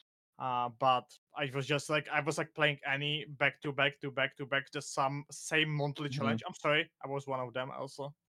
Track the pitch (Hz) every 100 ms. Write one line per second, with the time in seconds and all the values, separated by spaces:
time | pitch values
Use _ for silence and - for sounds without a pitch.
0 | _ _ _ - 131 123 123 113 131 127
1 | - - _ 135 143 135 131 147 - 151
2 | 147 147 143 151 156 - 151 143 143 139
3 | 147 151 151 139 139 - 151 135 139 139
4 | 143 123 135 - 135 139 139 151 - -
5 | 135 143 147 - - 156 156 151 143 139
6 | 147 135 117 113 180 185 156 147 160 _
7 | 135 139 135 131 123 127 131 131 139 -
8 | 139 - _